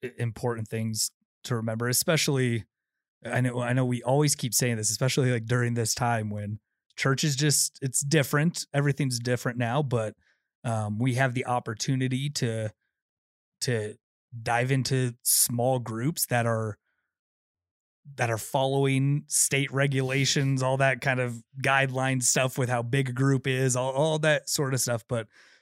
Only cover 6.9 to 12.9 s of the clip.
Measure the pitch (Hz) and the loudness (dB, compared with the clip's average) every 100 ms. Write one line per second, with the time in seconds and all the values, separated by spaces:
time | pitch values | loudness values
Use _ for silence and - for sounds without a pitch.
6.9 | - 135 131 156 131 151 - - - 135 | -2 0 2 0 2 2 2 0 -4 -4
7.9 | - 143 156 131 147 165 - - 143 143 | -4 2 2 4 2 2 -2 -2 0 0
8.9 | 139 139 120 120 123 131 120 117 135 139 | 0 -2 -2 -2 -2 -2 -2 -2 0 0
9.9 | 120 107 - _ _ _ _ 120 110 107 | -2 -2 -8 _ _ _ _ -4 -2 -2
10.9 | 107 131 123 135 123 123 123 117 107 - | -2 0 2 0 0 -2 -2 -4 -4 -2
11.9 | 131 131 131 143 143 123 113 107 - _ | 0 0 -2 -4 -2 -2 -2 -4 -8 _